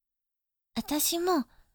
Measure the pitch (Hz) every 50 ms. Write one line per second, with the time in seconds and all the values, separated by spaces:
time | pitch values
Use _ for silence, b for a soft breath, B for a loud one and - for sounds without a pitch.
0 | _ _ _ _ _ _ _ _ _ _ _ _ _ _ - 226 - - 294 302
1 | - - 330 339 349 370 359 294 233 - _ - _ _